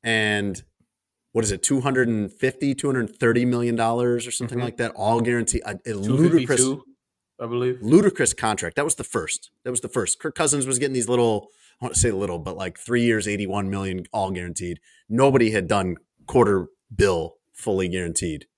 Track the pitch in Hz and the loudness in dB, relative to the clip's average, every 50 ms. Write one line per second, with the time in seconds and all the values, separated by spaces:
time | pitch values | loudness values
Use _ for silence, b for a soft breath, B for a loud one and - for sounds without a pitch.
0 | - 117 113 110 107 107 104 104 101 101 95 - - _ _ _ _ _ _ _ | 0 0 2 2 2 2 0 0 -2 -4 -6 -8 -12 _ _ _ _ _ _ _
1 | _ _ _ _ _ _ _ 110 113 104 98 87 - - 143 135 123 143 131 131 | _ _ _ _ _ _ _ -2 0 0 -2 -2 -2 0 0 0 0 0 0 2
2 | 127 117 113 107 104 101 - _ - - - - 147 139 135 135 - 143 135 127 | 2 2 0 -2 -4 -6 -6 _ -2 -2 -2 -2 -2 -2 -2 -2 -2 -2 -2 -2
3 | 117 101 - _ 127 117 117 120 123 123 120 120 120 120 117 117 113 117 117 120 | -4 -4 -4 _ 0 2 2 4 2 2 0 0 0 0 0 0 0 0 0 0
4 | 123 120 120 120 117 123 117 - 123 120 - 123 127 123 110 - 123 113 - - | 0 0 0 -2 -2 -6 -8 -8 -8 -6 -4 -4 -6 -6 -4 -4 -6 -6 -4 -2
5 | 95 107 117 117 117 120 120 120 113 - - 113 - 104 101 - _ 120 110 101 | 0 2 2 2 2 0 0 0 0 -2 -2 -4 -4 -6 -10 -10 _ -8 -6 -4
6 | 98 107 127 139 160 170 165 160 131 113 139 120 127 131 135 - - - - _ | 0 0 4 4 6 6 6 4 4 4 2 2 2 2 0 -4 -10 -20 -20 _
7 | _ _ _ _ _ _ _ - 123 117 120 120 123 127 127 123 104 110 143 190 | _ _ _ _ _ _ _ -12 -8 -6 -4 -2 -2 -2 -2 -4 2 6 6 6
8 | 202 202 - - 135 113 - - - 113 107 - - 85 - - 143 165 - - | 6 6 2 2 0 0 0 0 -2 -2 0 -2 -4 -4 -4 -2 -2 -2 -2 -4
9 | 110 - - 113 - - - - - - _ _ _ 127 123 120 - 123 - 127 | -6 -4 -4 -4 -4 -4 -8 -10 -10 -18 _ _ _ -6 -6 -6 -6 -4 -2 -2
10 | 101 - - _ - 156 - - 165 - - 143 127 131 135 123 143 139 135 127 | -2 -2 -4 _ -4 -8 -2 0 0 0 2 0 0 -2 -2 -2 -2 -2 0 -2
11 | 113 107 123 123 120 117 110 104 - b b b b b b b 123 120 - - | 0 2 2 4 4 4 2 0 -4 b b b b b b b -10 -4 -2 0
12 | - 120 101 95 101 92 87 85 76 - 87 87 95 92 85 - - - 120 120 | 0 0 0 0 -4 -4 -4 -6 -8 -10 -8 -8 -8 -8 -8 -12 -6 -2 0 2
13 | 120 120 113 110 95 107 104 98 104 95 95 101 98 95 98 98 95 95 92 92 | 4 4 2 2 0 -2 -4 -4 -4 -4 -4 -4 -4 -4 -4 -4 -4 -4 -6 -6
14 | 85 - - 110 98 95 95 90 90 87 85 - 90 87 87 - b b b b | -8 -6 -4 -4 -4 -4 -4 -6 -8 -8 -8 -8 -8 -8 -10 -10 b b b b
15 | b b 107 120 135 139 135 131 117 110 110 101 92 82 107 101 95 90 85 - | b b 2 4 4 6 6 6 4 4 2 0 0 2 0 0 0 0 -4 -6
16 | _ _ _ _ _ - - 131 117 104 101 95 87 - _ _ _ _ 110 95 | _ _ _ _ _ 2 4 6 6 6 4 0 -2 -6 _ _ _ _ 0 2
17 | 104 98 92 85 80 82 - _ _ _ _ - - - 101 95 95 90 87 92 | 4 4 4 0 -2 -6 -10 _ _ _ _ -10 -4 -2 0 0 0 0 -2 -2
18 | 87 85 82 - - 85 78 71 - _ _ | -4 -4 -4 -4 -4 -4 -6 -8 -12 _ _